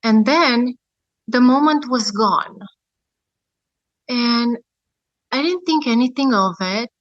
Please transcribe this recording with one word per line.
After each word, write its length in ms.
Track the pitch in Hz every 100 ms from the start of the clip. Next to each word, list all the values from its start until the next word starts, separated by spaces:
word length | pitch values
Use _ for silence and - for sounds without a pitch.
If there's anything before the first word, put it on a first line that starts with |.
And 220 | 226 220
then 500 | 220 311 311 240 247 247 _ _ _ _ -
the 140 | 247
moment 440 | 247 262 302 302 277
was 220 | 247 208
gone. 480 | 202 214 175 - - 202 _ _ _ _ _ _ _ _ _ _ _ _ _ -
And 480 | 247 240 233 233 233 _ _ _ _ _ _ _
I 100 | 254
didn't 220 | 311 359
think 220 | 359 311 277
anything 460 | 226 254 254 269
of 220 | 214 190 175
it. 280 | 185 202 240 _